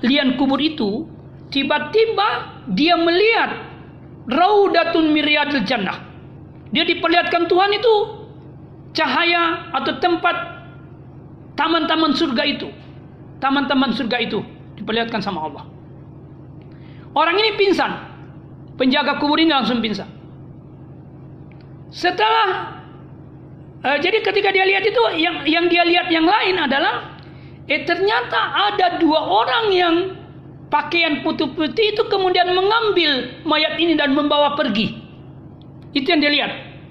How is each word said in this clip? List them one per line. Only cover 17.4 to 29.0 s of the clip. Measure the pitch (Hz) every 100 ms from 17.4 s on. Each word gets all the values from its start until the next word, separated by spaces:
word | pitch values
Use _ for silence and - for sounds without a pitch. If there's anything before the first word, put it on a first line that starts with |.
ini | 440 427
pingsan. | 392 294 226 170 - - - - - - - -
Penjaga | 262 294 285 285
kubur | 294 311
ini | 320
langsung | 277 220 240
pingsan. | 220 196 - - - - - - - - - - - - - - - - - - -
Setelah, | - 359 359 440 453 403 - - - - - - - - - - - - -
eh, | 254 285
jadi | 349 427
ketika | 427 392 392
dia | 381
lihat | 381 392 415
itu, | 494 453 330
yang, | 339 294 277
yang | 330 339
dia | 339
lihat | 339 349 359
yang | 330
lain | 330 440 415 359
adalah, | 285 269 381 480 - - - - - - -
eh, | -
ternyata | - 349 392 480 480 453 392 311 403
ada | 392 359 349